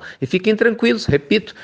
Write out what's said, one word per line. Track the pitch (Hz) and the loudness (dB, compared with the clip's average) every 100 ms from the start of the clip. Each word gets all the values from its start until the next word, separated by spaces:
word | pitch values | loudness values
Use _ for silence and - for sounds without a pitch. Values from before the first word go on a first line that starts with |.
| - - | -6 -10
E | 131 | -4
fiquem | 185 202 | -2 0
tranquilos, | 214 233 226 233 233 - | 2 2 2 0 0 0
repito, | - - 214 214 - | 0 2 -2 -2 -16